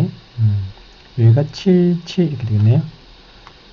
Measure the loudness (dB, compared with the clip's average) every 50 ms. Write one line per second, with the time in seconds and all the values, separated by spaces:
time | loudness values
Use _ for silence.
0 | 2 -2 -6 -14 -20 -16 -6 -2 -2 -2 -2 -2 -6 -10 -14 -20 -20 -20 -20 -20
1 | -20 -12 -4 2 4 4 4 4 0 -4 -6 -4 0 2 2 2 2 2 0 -2
2 | -6 -8 -4 -4 -2 -2 -4 -6 -6 -4 -2 2 2 2 2 2 0 -4 -12 -20
3 | -20 -20 -20 -20 -20 -20 -20 -20 -20 -20 -20 -20 -20 -20